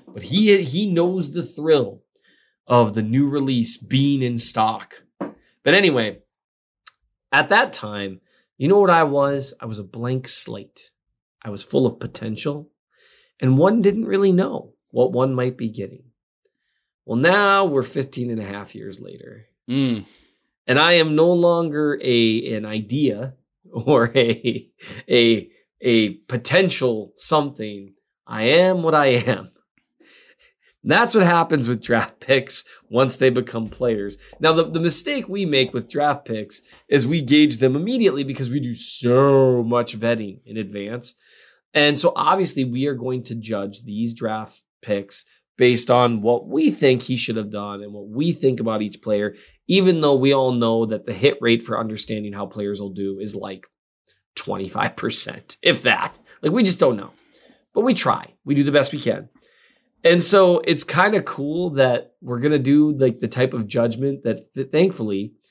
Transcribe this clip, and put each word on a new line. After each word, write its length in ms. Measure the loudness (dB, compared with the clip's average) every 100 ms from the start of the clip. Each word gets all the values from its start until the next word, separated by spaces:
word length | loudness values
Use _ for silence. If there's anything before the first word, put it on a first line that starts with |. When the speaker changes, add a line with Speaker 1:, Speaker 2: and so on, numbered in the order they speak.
| -20
Speaker 1:
but 160 | -16
he, 380 | -4 2 4 4
he 300 | 2 -4 0
knows 400 | 0 0 -2 -6
the 100 | -6
thrill 600 | -10 -6 2 2 2 -8 _ _ _ _ _ _ 0
of 260 | 2 2
the 80 | 0
new 260 | -2 0 0
release 500 | 0 -2 0 0 -2
being 440 | -2 0 2 0
in 160 | -2 0
stock. 680 | 0 2 0 -2 -10 -20 _ -14
But 540 | -14 -14 _ _ 2
anyway, 460 | 4 4 2 -2 -6 _ _ _ _ _ _ -20 -20 _ _ _
at 180 | 0 2
that 240 | 2 2
time, 480 | -2 -10 -10 -10 -12 _ _ _ -4
you 100 | 2
know 120 | 4
what 100 | 6
I 120 | 4
was? 500 | 2 2 0 -2 -6 -12
I 60 | -12
was 140 | -12
a 40 |
blank 440 | -12 -10 -6 -4 0
slate. 640 | 0 0 -4 -16 -20 -20 _ _ _ _ _
I 80 | -14
was 140 | -14
full 240 | -4 0 0
of 120 | -2
potential, 680 | -10 -10 -10 -8 -6 -8 -12 _ _ _ _ _ _ _
and 180 | 2 4
one 240 | 4 4
didn't 240 | 2 0 -2
really 260 | 0 4
know 420 | 2 0 -4 -12 _ _
what 200 | 0 0
one 220 | 2 0
might 240 | 0 -2 -4
be 120 | -8
getting. 340 | -8 -10 -14 _ _ _ _ _ _ _ _ _ _
Well, 140 | -6 0
now 480 | 4 4 4 4 2
we're 160 | 0
fifteen 480 | -2 -4 -6 -6 -6
and 100 | -6
a 60 | -8
half 300 | -10 -14 -16
years 260 | -14 -14
later, 460 | -16 -18 -20 -20 -20 _ -6
Speaker 2:
Mm. 380 | -2 0 -2 -8 _ _ _ _ _ -2
Speaker 1:
and 100 | 2
I 140 | 4
am 220 | 4 4 4
no 180 | 4
longer 680 | 4 4 2 0 -2 -2 -2
a, 500 | 0 2 2 0 -4
an 140 | -6 -6
idea 640 | -8 -6 -2 -2 -2 -8 -14 _ _ _
or 400 | -6 2 2 2 2
a, 540 | 0 0 -4 -6 -10 _ -18 -16 0
a, 400 | 4 6 4 -2 _ _ _
a 280 | 0 2 0 -4 -8
potential 840 | -8 0 2 2 0 -2 -2 -8 -4
something. 800 | 0 2 0 -6 -12 -14 -18 _ _ _ -14
I 160 | -4
am 400 | 2 4 4 2
what 100 | 0
I 140 | 2 2
am. 440 | 2 0 -4 -8 _ _ _ _ _ _ _ _ _ _ _ _ _
That's 300 | 0 2 4
what 120 | 4 4
happens 420 | 4 2 0 0
with 140 | -4
draft 360 | 0 -2 -2 -8
picks 440 | 0 0 0 -6 -6 -14 _
once 260 | 0 0 2
they 140 | 2
become 400 | 2 -2 -6 -8
players. 480 | -4 -2 -2 -6 -12 -18 -2
Now, 140 | 2
the, 100 | 2
the 160 | 0 -2
mistake 500 | 0 0 0 -6 -6
we 160 | -6 -2
make 280 | 0 0 -4
with 140 | -6
draft 360 | -2 -2 -2 -6
picks 380 | -10 -8 -12 -14 -20 _
is 160 | 0 2
we 160 | -2
gauge 360 | 2 4 4 4
them 160 | 0 0
immediately 480 | -2 0 0 0
because 260 | -4 -6 -6
we 100 | -4
do 140 | -6
so 880 | -4 -2 0 2 4 6 6 4 2
much 360 | 0 -2 -2 -4
vetting 400 | -2 -2 -6 -14
in 140 | -12 -10
advance. 560 | -10 -10 -10 -10 -12 -16 _ _ _ _ _ 2
And 240 | 2 4
so 140 | 0 2
obviously 480 | 2 2 0 -2
we 240 | -4 -2 -4
are 80 | -4
going 280 | -6 -8 -8
to 100 | -12
judge 480 | -8 -6 -6 -10
these 320 | -12 -6 -6 -6
draft 480 | -6 -8 -10 -18 _ _
picks 440 | -6 -6 -6 -10 -12 _ _ 0
based 360 | 2 2 2
on 320 | 4 2 2
what 240 | 0 0 -2
we 240 | -2 0
think 320 | 2 2 2
he 120 | -2 -6
should 200 | -4 -6
have 160 | -8
done 320 | -10 -12 -12
and 100 | -14
what 140 | -16 -12
we 240 | -4 -4
think 280 | 0 0 0
about 220 | -2 -4
each 220 | -6 -8
player, 320 | -4 -2 -2 -6 -18 _ 0
even 340 | 2 4 2
though 140 | 2 2
we 180 | 4
all 180 | 2 2
know 360 | 0 0 0 0
that 180 | -4 -8
the 80 |
hit 240 | 0 0 2
rate 200 | 2 0
for 180 | 0 -6
understanding 540 | -6 -6 -6 -6 -8
how 140 | -10 -10
players 340 | -8 -8 -6
will 80 | -8
do 260 | -8 -8 -8
is, 160 | -10 -10
like, 320 | -12 -14 -18 _ _ _ _ _ _ -8
twenty-five 600 | -6 -8 -8 -6 -6 -6
percent, 640 | -2 0 -2 -4 -16 -2
if 220 | 0 2
that. 340 | 0 0 -4 -10 _ _
Like, 100 | -2
we 120 | 0
just 160 | 2 4
don't 180 | 2 0
know. 140 | -6 -20 _ _ _ _ _ -2
But 60 |
we 120 | 0
try. 400 | 0 0 -2 -6 _
We 120 | -2 0
do 80 |
the 80 | 2
best 200 | 2 0
we 80 | -2
can. 300 | -4 -4 -8 _ _ _ _ _ _ _
And 200 | 2 4
so 360 | 4 6 6 4 2
it's 180 | -2
kinda 380 | 0 0 2 0
cool 500 | -4 -6 -6 -4 -4
that 420 | 2 2 2 -6 _
we're 180 | -10 -4
gonna 180 | 0 0
do, 340 | 4 4 4 2
like, 220 | 0 0
the 80 | -6
type 260 | -2 -2
of 140 | -2 -4
judgment 560 | -2 -2 -2 -6 -4
that, 280 | -6 -6 -8 -12
that 160 | -4
thankfully 640 | 0 0 0 -4 -6 -8 -12 _